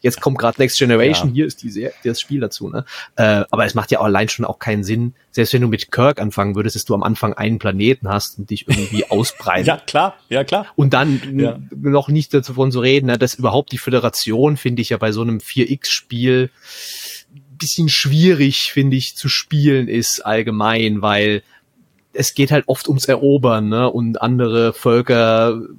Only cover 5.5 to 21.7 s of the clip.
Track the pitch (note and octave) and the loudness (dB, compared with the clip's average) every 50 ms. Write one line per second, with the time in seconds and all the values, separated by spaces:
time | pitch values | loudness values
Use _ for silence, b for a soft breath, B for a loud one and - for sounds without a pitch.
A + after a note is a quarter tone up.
5.5 | - B2+ B2 A#2 G#2+ G#2 - - - - A#2+ C#3 C#3+ - G2+ G#2 - - G2+ G2+ | 2 2 2 2 0 -2 -4 -4 0 2 2 2 2 0 -4 -4 -2 -2 -2 -2
6.5 | G2 G2+ G#2 A#2 - - - - A2+ G2+ F#2+ - A2+ - - G#2+ - - G#2+ G#2+ | -2 -2 -2 -4 -4 -6 -4 -2 -2 -2 0 -2 -2 -2 -2 -4 -4 -4 -2 -2
7.5 | A2+ A2 - G#2 F#2+ F#2+ G#2 A#2+ C3+ - - G2 G2+ G2+ - - - - G2 - | -2 -2 -2 -4 -2 2 2 2 2 2 -2 -4 -4 -4 -4 -6 -10 -14 -10 -8
8.5 | G#2+ - - - - G#2 G2+ F#2+ G#2+ G#2 - - - G2+ B2 - - - - G2+ | -8 -8 -2 -2 -2 -2 -2 -2 -2 -4 -2 0 0 0 0 -2 -4 -6 -4 -2
9.5 | F2+ F#2 F#2 - D#3 - - - - D3 F3 G3 - - _ _ A#2 C3 C#3 C3+ | -2 0 2 0 0 -2 -4 -2 0 0 0 0 -2 -8 _ _ -2 -2 -2 0
10.5 | F3 G3+ G#3 - - - C#3+ C3+ C#3 B2+ D3 D#3 C#3 C3 - C#3 C3+ C#3 C3 A#2 | -2 -2 -4 -2 0 2 2 4 4 4 4 2 0 -2 -2 -4 -2 0 0 0
11.5 | A#2+ C3+ C3+ - - C3+ C#3 C#3+ C#3 C#3+ C#3 - D3 D#3 D3 - - C#3+ B2+ - | -2 -6 -12 -14 -14 -4 -2 2 2 2 2 2 0 0 0 2 0 0 0 0
12.5 | B2+ B2+ C3 C3+ B2 B2+ A#2+ C3 C3+ C#3+ C3+ B2+ A#2+ A2+ C3 B2 - - B2 A2+ | -2 0 0 0 0 2 2 4 4 4 4 2 2 2 0 0 0 -2 0 2
13.5 | G2 C#3 C#3 - C3 A#2+ - - B2 B2 A2+ A2+ - - - A2+ A2 A#2 C3+ D3+ | 2 2 0 -2 -8 -8 -4 0 0 0 0 0 -2 -2 -4 -2 0 2 2 2
14.5 | D3 C3+ - B2+ A#2+ A#2+ A2+ - A#2 A2 A2+ A2 G#2 G#2+ A#2 A#2 A2+ G#2+ - - | 2 0 -2 -4 -2 -2 -2 -4 -2 -2 -2 -2 -2 -2 -2 -2 -2 -4 -6 -6
15.5 | - - A#2 - C#3 C#3 - - - - - _ B2+ A#2 B2 C3 B2+ B2+ B2+ B2+ | -2 -2 0 0 0 -4 -4 -6 -6 -6 -6 _ -6 -2 0 2 2 2 2 -2
16.5 | B B B B B B B B B B B B B B B B - C#3+ - _ | B B B B B B B B B B B B B B B B -20 -20 -20 _
17.5 | C3+ - - - - - E3 D3+ - - - C#3 C#3 D#3 E3+ F#3 F3 C#3+ C#3+ C#3 | -14 -10 -8 -6 -2 0 0 0 0 0 0 2 4 4 6 4 4 4 2 2
18.5 | C3 - - - - C#3+ C#3 C#3 C3 C3 B2+ - - - - C3+ - - - - | 2 0 -4 -2 0 2 2 2 2 0 -2 -4 -10 -6 -4 -4 -4 -4 -4 -2
19.5 | D#3 D3 C#3+ D3 C#3 C3 B2 G#2+ - A#2 A#2 - - - - G#2 A2 A2+ A2 A2+ | 0 2 4 4 4 4 0 0 -2 -2 -2 -2 -4 -4 -2 -2 0 0 0 -2
20.5 | A2 G#2+ G#2+ A2 A2+ A2+ A2+ A2 G#2+ G#2 G2+ G#2+ G2+ G2+ G#2 G#2+ G#2 G2+ b b | -2 0 0 0 2 2 0 0 0 0 0 0 2 2 2 2 0 -2 b b
21.5 | b b b _ | b b b _